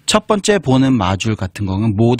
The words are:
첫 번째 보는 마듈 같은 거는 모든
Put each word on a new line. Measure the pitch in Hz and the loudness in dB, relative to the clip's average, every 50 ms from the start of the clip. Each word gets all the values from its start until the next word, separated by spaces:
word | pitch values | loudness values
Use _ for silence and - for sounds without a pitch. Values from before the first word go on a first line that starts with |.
| _ | _
첫 | - - 214 - - | -2 0 0 0 0
번째 | 220 208 - - 208 196 | -2 0 0 0 0 0
보는 | - 139 127 131 135 135 131 | 0 0 2 2 2 2 2
마듈 | 117 92 90 98 92 - 110 107 | 2 0 0 0 -2 -2 -4 -4
같은 | - 95 90 - - 101 | -4 -6 -8 -8 -6 -6
거는 | 92 95 98 110 113 101 | -4 -2 -2 -2 -2 0
모든 | 101 117 117 127 123 | 2 2 2 2 2